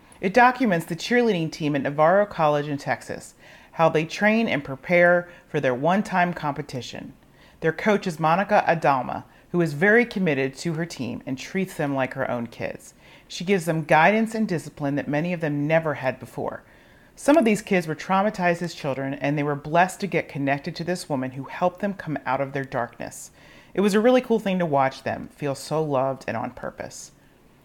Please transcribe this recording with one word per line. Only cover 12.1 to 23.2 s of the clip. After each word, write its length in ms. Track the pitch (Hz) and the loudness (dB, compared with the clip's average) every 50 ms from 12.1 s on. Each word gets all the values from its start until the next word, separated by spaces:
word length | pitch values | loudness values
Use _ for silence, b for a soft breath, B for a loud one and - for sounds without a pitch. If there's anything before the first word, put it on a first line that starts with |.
| - | -2
her 140 | 135 131 - | -4 -4 -2
own 180 | 127 120 117 | -2 -4 -6
kids. 460 | 110 - - - - - - - - b b b b b b b - | -8 -8 -8 -8 -8 -8 -10 -16 -20 b b b b b b b -14
She 160 | - - 175 | -12 -6 -2
gives 180 | 190 202 180 156 | 0 0 0 0
them 220 | 170 160 160 147 | 0 -2 -2 2
guidance 500 | - 160 151 165 190 214 226 226 220 226 | 4 4 6 6 6 4 4 2 0 -2
and 100 | 220 220 | -2 -2
discipline 500 | 185 175 143 - 151 - - 147 139 143 | -2 -2 -4 -6 -8 -8 -6 -4 -2 -2
that 120 | 139 - | -2 -2
many 240 | 127 147 147 170 180 | -2 -2 -2 -2 -2
of 80 | 180 160 | -4 -4
them 280 | 165 147 147 143 143 | -2 -2 -2 -2 0
never 260 | 156 160 165 160 151 135 | 2 2 2 2 0 -2
had 260 | 120 135 131 123 - | -2 -4 -4 -4 -6
before. 440 | 123 - - 139 - - - - b b b b b b b b b b b | -10 -14 -10 -8 -8 -8 -8 -10 b b b b b b b b b b b
Some 220 | - - 277 294 | -2 2 4 4
of 80 | 330 226 | 6 6
these 160 | 226 208 - | 4 2 0
kids 260 | - - 196 180 160 | 0 0 0 0 0
were 80 | 160 147 | -2 -6
traumatized 680 | - - - 190 190 202 214 - 185 175 175 170 175 | -6 -2 0 2 2 2 0 0 0 0 0 0 0
as 120 | 175 165 - | -4 -8 -8
children, 400 | - - 139 127 131 135 135 143 | -6 -4 -4 -4 -2 -4 -4 -4
and 220 | - 139 143 151 | -4 -2 -2 0
they 60 | 151 143 | 0 0
were 120 | 147 143 | -2 -2
blessed 460 | 143 - 151 160 170 185 180 - - | -4 -4 0 2 2 2 2 0 -6
to 60 | 202 | -6
get 200 | 165 170 151 - | -2 -2 -2 -4
connected 480 | - - 135 139 139 143 139 - 175 156 | -4 -6 -4 -2 -2 -2 -2 -4 -8 -10
to 80 | - 160 | -6 -6
this 240 | 170 180 175 - | -4 -6 -6 -4
woman 240 | - 147 127 131 131 | -4 -4 -4 -4 -6
who 140 | 127 139 131 | -8 -10 -12
helped 340 | - - - 180 180 180 - | -10 -4 -2 -2 -2 -2 -2
them 140 | 208 202 190 | -6 -6 -6
come 260 | - - 156 143 - - | -6 -6 -6 -6 -6 -4
out 160 | 127 131 135 | -2 -2 -2
of 100 | 139 135 | -2 -4
their 140 | 143 139 135 | -4 -6 -6
darkness. 680 | 131 - 123 120 120 - - 57 - - - | -4 -4 -4 -4 -6 -8 -12 -14 -14 -14 -16